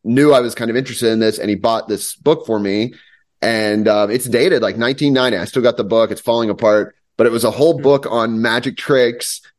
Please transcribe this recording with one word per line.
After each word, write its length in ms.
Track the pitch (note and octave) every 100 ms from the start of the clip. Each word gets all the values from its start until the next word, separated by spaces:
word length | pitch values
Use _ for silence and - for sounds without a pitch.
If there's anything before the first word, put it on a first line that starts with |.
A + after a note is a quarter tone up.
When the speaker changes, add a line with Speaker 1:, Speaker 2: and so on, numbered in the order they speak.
| -
Speaker 1:
knew 260 | B2+ D3
I 80 | C3+
was 160 | A#2+ -
kind 160 | A2+
of 60 | A#2
interested 340 | C3+ A2+ A#2
in 80 | A2+
this, 180 | A2 G#2+
and 120 | G2+
he 60 | G2
bought 340 | G2 G2 -
this 260 | G2+ - -
book 300 | - - -
for 100 | A2
me. 360 | G2+ G2+ A#2+ - _ _ _ _
And, 460 | A2+ A2 G#2+ G#2 G#2+
um, 220 | G#2 G#2
it's 160 | B2 B2+
dated, 360 | A#2+ C#3+ C3
like, 140 | G#2+ G#2
nineteen 360 | A#2+ C3+ D3
ninety. 240 | C3 B2+ G2
I 80 | F2
still 160 | C3
got 140 | A#2 A2+
the 60 |
book. 260 | G#2 A2+ A2
It's 120 | G2+
falling 280 | - A#2 A2
apart, 460 | G2+ - G#2+ - - _ -
but 100 | A#2
it 40 |
was 100 | A#2
a 80 | A#2
whole 240 | G#2+ D#3 D3+
Speaker 2:
Hmm. 80 |
Speaker 1:
book 240 | C#3 C#3 -
on 320 | A#2 A2+ A2+
magic 360 | A2+ A#2 B2+ -
tricks, 640 | - C3+ A#2+ A#2+ - - -